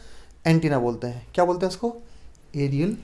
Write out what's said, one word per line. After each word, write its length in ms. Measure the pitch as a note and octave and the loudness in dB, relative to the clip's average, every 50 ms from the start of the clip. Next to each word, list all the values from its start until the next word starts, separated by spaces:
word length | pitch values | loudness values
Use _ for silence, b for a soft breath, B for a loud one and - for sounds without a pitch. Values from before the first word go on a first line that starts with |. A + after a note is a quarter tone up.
| B B B B B B B - - | B B B B B B B -2 4
Antenna 320 | E3 E3 E3 D#3+ D3 C#3+ B2+ | 4 4 6 4 4 2 2
बोलते 260 | A#2+ A#2+ A#2 A#2 B2 | 2 0 -2 -2 -6
हैं। 200 | A#2+ A#2+ A#2+ - - - | -6 -8 -8 -12 -2 2
क्या 100 | F#3 F3+ | 4 4
बोलते 220 | F3 F3+ F3 F#3+ | 4 4 2 0
हैं 60 | F#3 | -2
इसको, 220 | F#3 - A#3 A#3 A3+ A#3 b b b b b b b b - - - | -2 -2 -4 -4 -4 -6 b b b b b b b b -20 -8 -4
Aerial 400 | C#3+ C#3+ C3+ C#3 C#3 E3 G#3 - - | -2 0 0 2 0 0 0 -2 -6